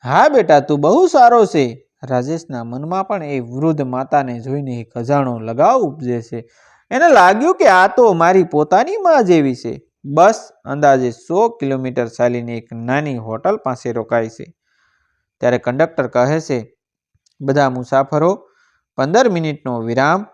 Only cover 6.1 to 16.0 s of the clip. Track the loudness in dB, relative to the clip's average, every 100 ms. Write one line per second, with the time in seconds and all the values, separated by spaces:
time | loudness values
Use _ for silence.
6.1 | -6 -6 -14 -14 _ _ _ _ 0 4
7.1 | 6 6 4 0 2 4 6 4 4 2
8.1 | 4 4 4 2 -2 2 0 0 -2 2
9.1 | 2 4 2 2 -4 -10 -14 _ _ -6
10.1 | 2 2 2 -10 _ -12 0 2 4 0
11.1 | -6 _ 0 0 -2 -6 -4 -6 -4 -6
12.1 | -2 -2 -2 -8 -12 -12 -12 -4 -4 -4
13.1 | -8 -10 -6 -6 -4 -6 -8 -8 -8 -4
14.1 | -4 -4 -10 -20 _ _ _ _ _ _
15.1 | _ _ _ -2 -2 -4 -4 -4 -4